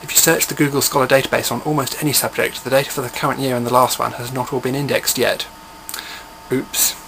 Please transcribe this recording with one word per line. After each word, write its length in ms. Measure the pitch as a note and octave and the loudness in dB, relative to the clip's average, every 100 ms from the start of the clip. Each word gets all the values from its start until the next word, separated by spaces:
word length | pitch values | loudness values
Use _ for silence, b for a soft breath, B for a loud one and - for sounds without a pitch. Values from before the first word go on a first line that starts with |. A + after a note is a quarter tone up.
If 80 | - | 2
you 60 | - | 2
search 280 | - E3 - | 4 2 0
the 80 | |
Google 280 | D3+ D3 C#3 | 0 2 2
Scholar 260 | - C#3+ C3 | 0 2 4
database 440 | C3+ C3+ C#3 A2+ | 4 4 0 0
on 100 | A#2+ | -4
almost 420 | D3+ D3+ C3 - | 0 0 -2 -2
any 100 | D3+ | 0
subject, 500 | C3 A2 - A#2 - | 0 0 0 -2 -2
the 60 | B2 | 0
data 220 | C3+ C#3 | 2 2
for 100 | - | -4
the 80 | B2+ | -6
current 300 | - C#3+ B2+ | -2 -2 0
year 160 | C3+ B2 | -2 0
and 100 | A#2+ | 4
the 80 | |
last 240 | B2 B2+ - | 4 4 2
one 140 | A#2+ | -4
has 200 | - A#2+ | -4 -8
not 220 | C3 B2+ | -4 -2
all 60 | C3 | -2
been 160 | B2+ C3+ | -2 -2
indexed 420 | C#3+ A2+ - - | -2 -2 -2 0
yet. 300 | A2 G2+ - - - - - B B B B - - | 0 0 -6 -14 -20 -18 -14 B B B B -20 -4
Oops. 440 | B2+ - - - - | -4 -2 0 -2 -2